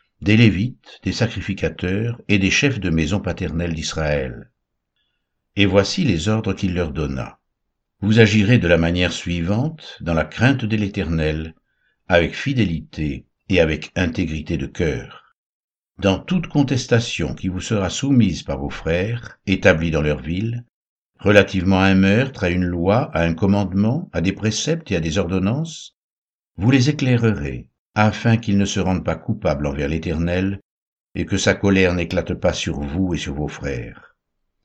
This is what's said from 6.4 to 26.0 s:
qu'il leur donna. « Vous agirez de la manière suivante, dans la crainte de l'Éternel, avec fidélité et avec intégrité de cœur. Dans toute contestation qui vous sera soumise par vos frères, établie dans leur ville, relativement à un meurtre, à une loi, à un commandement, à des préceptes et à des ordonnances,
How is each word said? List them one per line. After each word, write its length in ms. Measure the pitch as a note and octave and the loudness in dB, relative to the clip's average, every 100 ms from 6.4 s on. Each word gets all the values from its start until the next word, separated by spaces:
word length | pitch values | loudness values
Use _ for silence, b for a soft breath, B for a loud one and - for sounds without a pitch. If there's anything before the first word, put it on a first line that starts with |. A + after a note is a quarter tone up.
| G2+ | -2
qu'il 220 | F#2 F#2+ | -2 -2
leur 180 | F2+ E2 | -2 -4
donna. « 460 | C#2 C#2+ C2 A1 - _ _ _ _ _ _ | -4 -6 -6 -10 -14 _ _ _ _ _ _
Vous 200 | G2+ A2 | 2 6
agirez 380 | G#2+ G#2+ G2 B2 | 6 6 4 4
de 100 | E2+ | 4
la 100 | E2+ | 2
manière 340 | E2 F2 F2+ | 2 0 -2
suivante, 840 | - F2 E2+ E2+ G#2+ D#3 - - - | -2 -6 -4 -2 -2 -4 -8 -16 -10
dans 120 | D#2+ | -2
la 100 | D#2+ | -2
crainte 400 | D2+ - B2 A#2+ | -2 0 2 2
de 120 | G#2+ G#2+ | -2 -2
l'Éternel, 800 | G2 G2+ E2 D#2+ D#2 D#2 D#2+ - _ _ _ _ - | -2 -4 -2 0 -2 -2 -8 -14 _ _ _ _ 0
avec 260 | F2 D#2 | 2 2
fidélité 920 | - C#3 B2+ F#2 D#2+ - - D2+ B1+ - _ - | -2 -4 0 0 -2 -8 -6 -6 -6 -12 _ 0
et 100 | F#2 | 2
avec 300 | D#2+ D2+ - - | 2 0 -4 -2
intégrité 600 | F2 - E2 D#2 D2 D#2 | -2 -2 -4 -6 -6 -6
de 100 | C2+ | -6
cœur. 680 | - E2 B1 - - _ _ _ _ _ _ _ - | -4 -2 -4 -8 -18 _ _ _ _ _ _ _ -2
Dans 200 | G2 F#2 | 0 0
toute 280 | - F3+ - | 0 -2 0
contestation 880 | D3 C3+ C3 - A#2 - - D2 | 0 2 0 0 0 0 -4 -6
qui 140 | - F#2+ | -4 -6
vous 120 | F#2 | -6
sera 280 | - G#2+ F2+ | -4 -2 -2
soumise 540 | - C#3 C3 G2+ D2+ | -2 2 4 4 0
par 160 | - C2+ | -6 -6
vos 120 | C#2 | -6
frères, 680 | - D#2+ E2+ G#2 A#2 - - - | -6 -2 -2 -2 -6 -10 -8 -2
établie 440 | F#2+ G2 D#2+ E2 | 2 4 4 2
dans 120 | D#2 | 0
leur 180 | D2+ C#2+ | 0 -2
ville, 440 | C2+ F2+ A2+ A#2+ - _ _ _ _ _ | -4 -4 -4 -6 -12 _ _ _ _ _
relativement 640 | G2 G#2 F#2+ F#2+ F2+ F#2+ | 4 6 6 2 2 4
à 60 | F#2+ | 4
un 100 | F#2+ | 6
meurtre, 480 | G2 G#2+ C#3 - | 4 4 0 -2
à 60 | F2+ | -2
une 140 | F2+ | 0
loi, 460 | F2+ F2+ F2 A2+ D#3 | -2 0 2 2 0
à 120 | D#2+ | 0
un 100 | E2+ | 0
commandement, 720 | D#2+ G2 G2+ F#2+ F#2+ G#2+ C#3 F#3 | 2 2 2 0 0 0 0 -4
à 80 | D#2+ | -2
des 120 | F#2 | -2
préceptes 600 | F#2+ G#2+ - - E3 - | -2 -2 -2 -2 -4 -2
et 40 | F2+ | -2
à 40 | |
des 180 | D#2+ E2+ | -2 -2
ordonnances, 760 | F#2+ F#2 F#2+ C3 D#3+ - - _ | -2 0 0 -2 -4 -10 -20 _